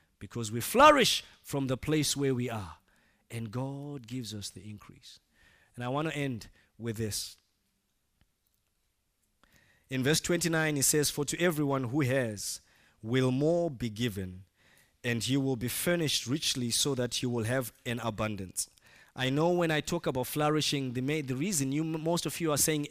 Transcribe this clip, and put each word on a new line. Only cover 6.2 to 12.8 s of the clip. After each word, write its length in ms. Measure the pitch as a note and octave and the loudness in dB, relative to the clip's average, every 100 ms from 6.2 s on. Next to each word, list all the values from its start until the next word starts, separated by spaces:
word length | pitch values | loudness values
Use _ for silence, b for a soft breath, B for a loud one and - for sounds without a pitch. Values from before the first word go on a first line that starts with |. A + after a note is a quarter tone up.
| C#3+ A#2 - b b b | -4 -4 -10 b b b
with 200 | A2+ A2 | -6 -2
this. 400 | A2 - - - _ _ _ _ _ _ _ _ _ _ _ _ _ _ _ _ _ _ _ _ _ b b b b | -2 -4 -8 -12 _ _ _ _ _ _ _ _ _ _ _ _ _ _ _ _ _ _ _ _ _ b b b b
In 140 | C3 | 0
verse 160 | B2+ D#3+ | 2 2
twenty-nine, 560 | - F3 E3 D#3+ D#3 D3 | 2 0 2 2 2 2
it 80 | |
says, 260 | C3 D3+ C#3+ | 2 4 2
"For 140 | - | 0
to 160 | C#3+ D#3 | -4 0
everyone 460 | F3 D3+ C#3+ C3+ B2+ | 2 2 0 0 0
who 160 | C#3 | 0
has 580 | C3 C3+ A#2 G#2 - - _ b | 2 2 0 -4 -8 -10 _ b